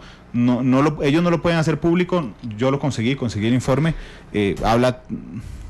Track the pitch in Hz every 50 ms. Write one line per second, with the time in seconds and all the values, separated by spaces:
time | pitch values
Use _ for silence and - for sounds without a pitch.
0 | - - - - - - - 120 120 123 123 120 131 127 127 135 143 156 147 -
1 | 156 143 143 170 175 175 170 165 - 170 170 165 156 160 151 147 - 170 170 180
2 | 180 175 180 175 143 107 - - 127 117 104 107 131 131 139 143 156 139 117 117
3 | 113 123 143 139 131 110 - 104 104 117 127 127 - 143 131 139 156 165 151 -
4 | - - - - - - - 104 101 98 - - - 107 113 120 123 127 120 -
5 | - - - - - - 85 113 - - - - -